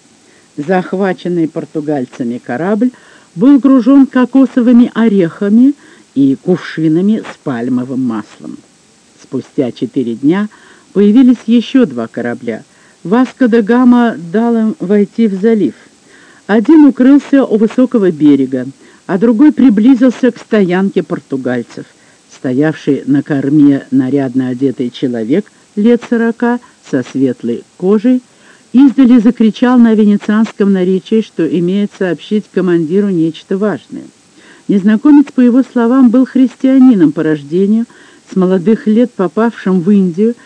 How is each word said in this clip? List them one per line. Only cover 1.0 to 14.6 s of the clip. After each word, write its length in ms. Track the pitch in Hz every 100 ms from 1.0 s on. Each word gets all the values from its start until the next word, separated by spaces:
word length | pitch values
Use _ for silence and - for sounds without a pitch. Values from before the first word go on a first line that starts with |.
| 196 180 175 175 156
португальцами 920 | 165 151 165 147 147 123 - 120 120
корабль 540 | - 123 175 214 247 - _ _ _
был 240 | 165 240 285
гружён 480 | 262 269 220 277 262
кокосовыми 840 | 254 247 269 262 - 233 240 240
орехами 800 | - 226 196 165 - 202 220 262 294 _ - _
и 200 | - 139 135
кувшинами 840 | - 180 - - 160 160 196 214 -
с 60 | -
пальмовым 560 | - 120 120 127 254 131
маслом. 540 | 127 110 - - - - _ _ _ _ _ _
Спустя 480 | - 131 - - 123
четыре 440 | - 120 - 120
дня 340 | 113 139 185 208 - - _ _
появились 500 | - 208 214 254 240 -
ещё 380 | 233 214 262
два 220 | 226 120 113
корабля. 560 | - 120 120 120 110 - _ _ _
Васко 440 | 170 220 254 - 254
де 120 | 233
Гама 560 | 202 240 254 240 233 143
дал 400 | 170 190 233
им 200 | 233